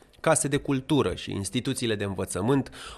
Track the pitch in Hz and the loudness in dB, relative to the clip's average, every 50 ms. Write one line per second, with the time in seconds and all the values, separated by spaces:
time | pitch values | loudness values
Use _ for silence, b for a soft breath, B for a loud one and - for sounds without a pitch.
0 | b b b b - 165 160 151 - 143 139 139 - - 143 131 131 - 156 135 | b b b b 2 2 4 4 2 0 0 -2 0 0 -2 0 0 2 4 4
1 | 110 92 90 90 - - 98 95 98 98 - 123 110 143 127 - 123 113 110 101 | 4 2 0 -4 -6 -6 -4 -4 -4 -2 -2 -2 -2 -2 -2 -2 -2 -2 0 0
2 | 101 101 98 92 98 - - 90 98 117 143 139 127 - B B B B B | -2 -2 -2 -4 -4 -4 -2 0 2 4 4 2 2 0 B B B B B